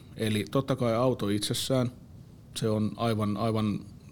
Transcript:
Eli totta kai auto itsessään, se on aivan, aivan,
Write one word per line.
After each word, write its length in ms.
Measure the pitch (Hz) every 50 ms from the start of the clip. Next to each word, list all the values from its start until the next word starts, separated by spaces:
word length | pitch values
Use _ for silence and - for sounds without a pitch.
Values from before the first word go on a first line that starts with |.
| - - -
Eli 280 | - 110 107 107 107 - -
totta 240 | - 139 131 - 135
kai 200 | - 123 117 113
auto 340 | 113 127 131 123 - 107 101
itsessään, 640 | 104 104 - - 123 - - - 135 131 123 120 - - - - - - - - - - - - -
se 120 | - 113 110
on 220 | 107 107 107 104 -
aivan, 420 | - 117 117 113 107 107 104 104
aivan, 420 | 107 113 113 110 110 107 107 101 - - - - - - -